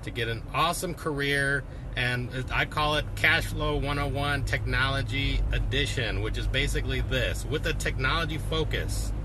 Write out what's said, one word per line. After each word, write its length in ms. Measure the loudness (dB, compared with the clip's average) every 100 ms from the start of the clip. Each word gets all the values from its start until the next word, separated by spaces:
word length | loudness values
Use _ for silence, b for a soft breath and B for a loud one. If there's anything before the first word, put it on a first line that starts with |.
to 60 | -6
get 160 | -2 -2
an 160 | -2 -2
awesome 400 | 0 2 0 -4
career, 680 | -4 -4 -2 2 2 2 0 -2 B B
and 380 | -2 0 0 -2
it, 180 | -4 -2
I 140 | 0
call 320 | 0 2 2 2
it 80 | 0
Cash 300 | 2 4 4
Flow 320 | 2 -2 0 0
one 220 | 0 0
oh 100 | 0
one 360 | 0 0 0
Technology 960 | 0 -2 0 2 2 0 0 0 2 2 2
Edition, 720 | 2 0 0 0 0 0 0
which 160 | 0 0
is 80 | 0
basically 560 | 2 2 0 0 0
this. 420 | 0 2 2 0
With 220 | -2 -2 0
a 80 |
technology 640 | 0 0 0 2 2 0 -2
focus 760 | -2 0 0 0 0 0 -2 -2